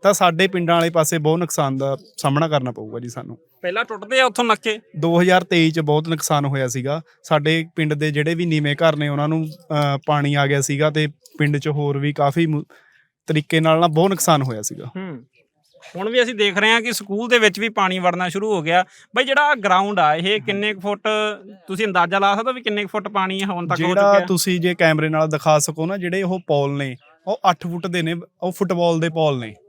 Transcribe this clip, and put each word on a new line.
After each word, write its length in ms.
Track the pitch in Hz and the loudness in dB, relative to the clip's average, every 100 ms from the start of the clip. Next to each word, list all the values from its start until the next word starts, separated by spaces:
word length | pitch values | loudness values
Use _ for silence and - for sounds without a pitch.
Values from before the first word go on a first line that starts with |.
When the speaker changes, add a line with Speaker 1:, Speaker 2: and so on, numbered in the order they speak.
Speaker 1:
ਤਾਂ 100 | 196 | 2
ਸਾਡੇ 360 | 196 180 165 185 | 4 2 2 0
ਪਿੰਡਾਂ 260 | 185 170 | 0 2
ਵਾਲੇ 160 | 170 165 | 2 2
ਪਾਸੇ 280 | 165 156 165 | 2 0 0
ਬਹੁਤ 200 | 151 165 | 0 0
ਨੁਕਸਾਨ 380 | 175 - 143 135 | -2 -2 -2 -2
ਦਾ 200 | 135 135 - - | -2 -4 -8 -6
ਸਾਹਮਣਾ 320 | 143 143 165 | -2 0 2
ਕਰਨਾ 240 | 151 127 | 0 -2
ਪਊਗਾ 260 | 113 107 117 | -10 -12 -12
ਜੀ 100 | 120 | -12
ਸਾਨੂੰ। 300 | 117 - 117 _ _ | -12 -14 -18 _ _
Speaker 2:
ਪਹਿਲਾਂ 220 | 180 196 | -6 -4
ਟੁੱਟਦੇ 360 | 233 214 202 262 | -6 -10 -4 2
ਆ 60 | 254 | 2
ਉੱਥੋਂ 180 | 214 | 2
ਨੱਕੇ? 340 | 233 208 226 214 _ - | 0 0 -2 -6 _ -4
Speaker 1:
ਦੋ 240 | 165 170 | 0 4
ਹਜ਼ਾਰ 240 | 180 185 | 6 4
ਤੇਈ 260 | 180 175 160 | 4 2 2
ਚ 100 | 160 | 0
ਬਹੁਤ 280 | 151 151 160 | 0 0 0
ਨੁਕਸਾਨ 360 | 160 - 147 | -6 0 0
ਹੋਇਆ 240 | 143 139 127 | 0 -2 -4
ਸੀਗਾ। 340 | 127 127 151 156 _ | -4 -4 -6 -8 _
ਸਾਡੇ 440 | - 156 147 160 160 - | -2 0 2 0 -2 -4
ਪਿੰਡ 180 | 151 | -2
ਦੇ 160 | 147 156 | 0 -2
ਜਿਹੜੇ 240 | 147 151 | 0 -2
ਵੀ 120 | 170 175 | -2 0
ਨੀਵੇਂ 300 | 156 147 143 | 0 0 2
ਘਰ 200 | 165 151 | 2 2
ਨੇ 120 | 147 | -2
ਉਹਨਾਂ 200 | 143 151 | -2 0
ਨੂੰ, 180 | 160 156 | -2 -4
ਅਹ, 520 | 151 _ 151 143 139 147 | -10 _ -2 0 -2 0
ਪਾਣੀ 280 | 147 143 | 0 2
ਆ 120 | 143 139 | 0 2
ਗਿਆ 140 | 139 | 0
ਸੀਗਾ 300 | 139 143 151 | -2 0 0
ਤੇ 160 | 151 151 147 _ - | 0 -2 -6 _ -2
ਪਿੰਡ 180 | 147 147 | 0 0
ਚ 120 | 151 | -2
ਹੋਰ 300 | 147 143 139 | -2 -2 -2
ਵੀ 140 | 143 | -2
ਕਾਫੀ 340 | 143 143 165 165 | 0 0 2 0
ਮੁ-, 180 | 151 - - _ _ _ _ - | -2 -6 -20 _ _ _ _ -2
ਤਰੀਕੇ 340 | 156 147 160 | -2 2 2
ਨਾਲ 200 | 160 160 | 4 4
ਨਾ 60 | 170 | 4
ਬਹੁਤ 240 | 156 190 | 4 2
ਨੁਕਸਾਨ 320 | 185 - 151 | 2 2 2
ਹੋਇਆ 200 | 131 110 | 2 -4
ਸੀਗਾ। 240 | 104 - 123 185 | -8 -10 -12 -12
Speaker 2:
ਹੂੰ। 280 | 185 135 127 _ _ _ _ _ - 175 | -12 -12 -16 _ _ _ _ _ -16 -8
ਹੁਣ 140 | 202 | -2
ਵੀ 120 | 247 | 0
ਅਸੀਂ 120 | 233 | 0
ਦੇਖ 240 | 220 208 185 | 0 0 2
ਰਹੇ 140 | 214 | 2
ਹਾਂ 80 | 233 | 2
ਕਿ 120 | 226 | 0
ਸਕੂਲ 360 | 233 202 202 240 | -6 -6 -6 2
ਦੇ 100 | 240 | 4
ਵਿੱਚ 220 | 214 190 | 4 2
ਵੀ 80 | 226 | -4
ਪਾਣੀ 300 | 214 190 185 | 0 0 2
ਵੜਨਾ 300 | 180 175 180 | 0 0 -4
ਸ਼ੁਰੂ 240 | 190 214 | -4 -2
ਹੋ 100 | 202 | -2
ਗਿਆ। 220 | 156 175 185 - _ 220 | 2 2 2 -8 _ -2
ਬਈ 80 | |
ਜਿਹੜਾ 180 | 262 277 | 2 2
ਆਹ 140 | 294 277 | 2 2
ਗਰਾਊਂਡ 440 | 202 185 196 202 | 2 2 2 2
ਆ 140 | 156 | 2
ਇਹ 240 | 156 185 214 | 2 0 -2
Speaker 1:
ਹੂੰ। 80 | 214 | -2
Speaker 2:
ਕਿੰਨੇ 280 | 196 208 | -4 -4
ਕੁ 60 | 196 | -4
ਫੁੱਟ, 200 | 196 202 214 214 214 202 190 196 - | -6 -4 -2 -2 -2 -6 -16 -20 -12
ਤੁਸੀਂ 200 | 190 214 | -4 0
ਅੰਦਾਜ਼ਾ 320 | 180 175 196 | 2 2 2
ਲਾ 160 | 196 | 2
ਸਕਦੇ 160 | 202 233 | 0 -2
ਹੋ 40 | |
ਵੀ 80 | 254 | -4
ਕਿੰਨੇ 200 | 254 208 | -4 -4
ਕੁ 60 | 196 | -4
ਫੁੱਟ 200 | 214 202 | -6 -4
ਪਾਣੀ 360 | 202 185 190 | -4 -4 -4
ਹੁਣ 240 | 196 175 170 | -4 -4 -4
ਤੱਕ 120 | 175 | -2
ਹੋ 80 | 165 | 0
Speaker 1:
ਜਿਹੜਾ 240 | 185 202 | 2 4
Speaker 2:
ਚੁੱਕਿਆ? 140 | 202 180 | 4 2
Speaker 1:
ਤੁਸੀਂ 340 | 180 - 180 | -2 0 0
ਜੇ 140 | 175 | -2
ਕੈਮਰੇ 340 | 175 165 156 156 | 2 2 4 0
ਨਾਲ 200 | 156 156 | 0 0
ਦਿਖਾ 300 | 151 160 151 | 0 2 2
ਸਕੋ 280 | 147 151 160 | 2 -4 -6
ਨਾ, 100 | 196 | -4
ਜਿਹੜੇ 260 | 175 185 | -4 -4
ਉਹ 180 | 185 185 - | -2 -4 0
ਪੋਲ 320 | 147 139 139 | 0 0 -2
ਨੇ 180 | 139 127 _ _ - | -6 -8 _ _ -8
ਉਹ 140 | 220 190 | -2 0
ਅੱਠ 160 | 175 175 | 0 -4
ਫੁੱਟ 200 | 175 180 | -8 -6
ਦੇ 160 | 175 | -4
ਨੇ, 120 | 160 170 175 _ | -4 -6 -10 _
ਉਹ 100 | 180 | -8
ਫੁੱਟਬਾਲ 480 | 180 185 180 175 165 | -4 -2 0 2 2
ਦੇ 80 | 165 | -2
ਪੋਲ 300 | 160 156 135 | 0 0 0
ਨੇ 160 | 113 104 | -6 -14